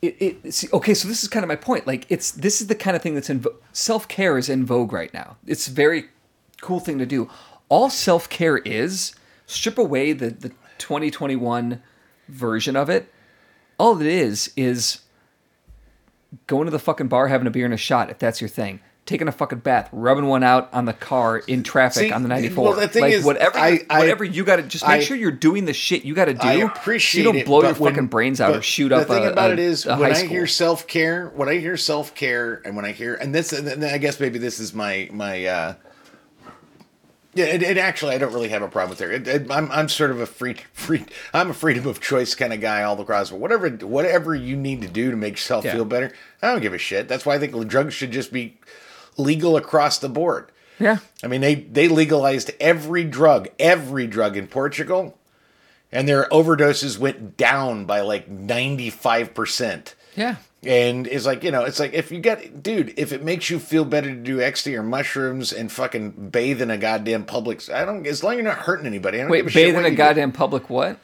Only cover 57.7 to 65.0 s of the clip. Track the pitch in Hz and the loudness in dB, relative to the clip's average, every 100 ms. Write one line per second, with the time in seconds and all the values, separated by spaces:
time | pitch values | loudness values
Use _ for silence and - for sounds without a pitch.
57.7 | 113 95 104 101 104 - 98 98 120 131 | -4 -2 0 0 -2 -6 -14 -4 -2 -2
58.7 | 139 120 - - 117 117 - 110 - 120 | -4 -6 -4 0 2 0 -4 -4 -2 -4
59.7 | 82 - - _ - 226 185 _ _ - | -6 -10 -20 _ -6 -4 -6 _ _ 2
60.7 | 123 120 123 123 135 120 127 170 139 123 | 4 4 0 -4 -2 -2 -2 0 0 -2
61.7 | 135 143 151 160 175 220 214 - 131 143 | -2 -2 -2 -4 -2 -2 -2 -8 -10 -4
62.7 | 220 131 - 147 135 151 175 - 165 - | -2 -2 -2 -6 -4 -4 -4 -2 -6 0
63.7 | 156 147 147 139 127 117 131 123 135 - | 0 2 0 -2 -8 -4 0 0 -2 -6
64.7 | 127 110 127 | -4 -2 -2